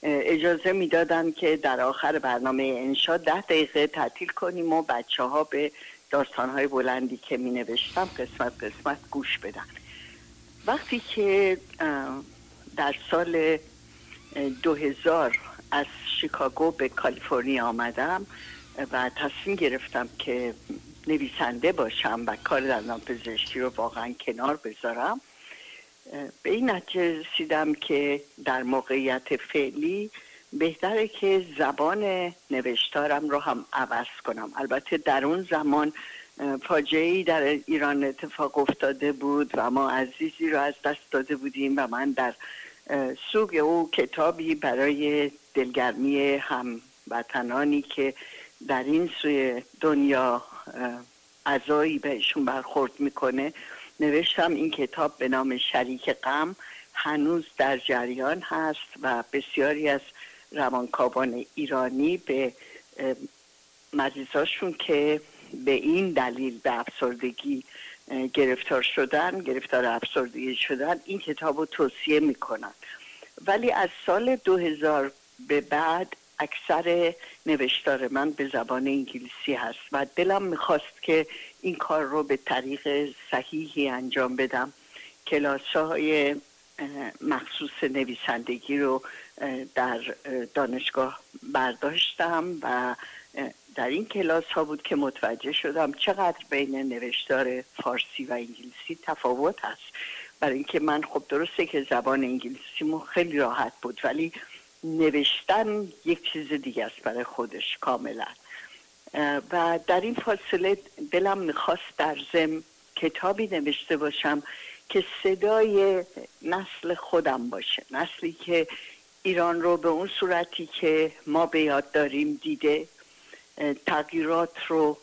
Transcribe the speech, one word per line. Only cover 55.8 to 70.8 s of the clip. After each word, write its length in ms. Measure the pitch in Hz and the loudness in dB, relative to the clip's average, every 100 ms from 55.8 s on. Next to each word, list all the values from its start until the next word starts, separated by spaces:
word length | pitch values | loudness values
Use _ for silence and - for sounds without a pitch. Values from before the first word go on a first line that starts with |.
| 127 127 - | 0 -2 -2
غم 460 | 131 131 143 160 190 - - - | -2 0 0 0 -4 -16 -18 -12
هنوز 500 | - 151 151 147 170 156 - | -4 -2 2 4 2 -2 0
در 220 | 135 135 | 2 2
جریان 640 | - 127 120 127 131 175 | 0 0 0 -2 -2 -2
هست 340 | 170 160 160 151 - - | -2 -2 0 -2 -8 -6
و 220 | 135 120 117 | -2 -2 -2
بسیاری 560 | 143 131 - 139 151 151 | -4 -2 0 2 2 2
از 120 | 139 - - - - - | 0 -2 -20 -20 -20 -12
روانکاوان 920 | - 131 123 123 - 127 127 131 120 117 | -2 0 0 -2 0 2 2 0 -2 -8
ایرانی 600 | - 143 131 127 127 151 180 | -6 -2 0 0 2 2 0
به، 360 | - 135 131 - - - - - | 0 0 0 -4 -20 -20 -20 -6
اه، 180 | 135 131 135 - - - - - - | -4 -4 -8 -18 -20 -20 -20 -20 -6
مریضاشون 800 | 147 135 139 131 151 160 - 190 | -2 -2 -2 -4 -2 0 -2 -4
که 480 | 156 - 147 147 151 - - - - | -4 0 2 4 2 -2 -20 -14 -4
به 60 | 131 | 2
این 380 | 135 135 170 190 | 4 4 4 4
دلیل 480 | 143 127 123 131 117 | 2 0 0 -4 -2
به 220 | 131 120 | -2 -2
افسردگی، 840 | 117 - 127 123 123 117 143 135 - - - - - | -4 -2 -2 0 -4 -4 -4 -4 -4 -18 -18 -18 -8
اه، 180 | 131 131 | -4 -2
گرفتار 560 | 139 135 127 - 139 | 4 4 2 0 0
شدن، 560 | 120 - 131 151 175 185 | 0 0 2 2 0 -2
گرفتار 460 | 165 131 - 131 | -4 -4 0 2
افسردگی 720 | 123 117 117 - 123 123 127 127 | 2 0 -2 -2 -2 -4 -4 -2
شدن، 400 | - 135 | -2 0